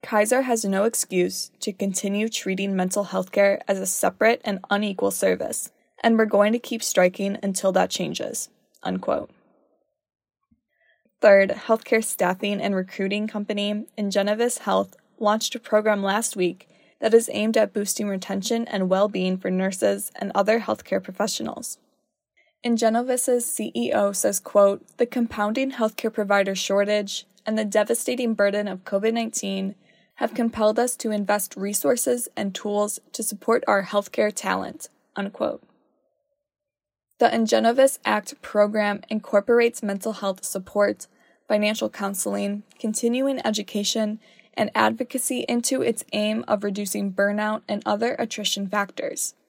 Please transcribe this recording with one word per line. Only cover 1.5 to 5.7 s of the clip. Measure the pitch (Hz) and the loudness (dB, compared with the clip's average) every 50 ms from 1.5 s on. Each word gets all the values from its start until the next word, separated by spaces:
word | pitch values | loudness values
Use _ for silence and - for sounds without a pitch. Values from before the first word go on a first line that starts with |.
| _ _ | _ _
to | - - 196 | -8 -8 -6
continue | _ 202 196 185 - - 202 196 208 214 226 | _ -4 -4 -4 -4 -4 -2 -2 -2 -2 -4
treating | 220 - - 190 190 185 196 196 196 | -4 -6 -4 -4 -4 -2 -2 -2 0
mental | 190 185 185 185 208 202 | 0 0 0 0 -2 -4
health | 175 - 190 185 185 | -2 -2 -4 -4 -2
care | - 202 202 196 196 - - - | 2 4 4 4 4 2 0 -2
as | 196 190 | -2 -2
a | 190 190 | -2 -4
separate | - - - 190 185 _ - 220 233 - _ | -4 0 0 -2 0 _ 4 4 4 2 _
and | 220 202 190 190 - | -4 -6 -6 -2 -2
unequal | 202 202 214 208 196 185 196 196 | -2 0 0 -2 -2 -2 -2 -2
service, | 190 - - 190 185 180 190 - - - - - | -2 0 2 2 2 0 -2 -6 -6 -8 -8 -10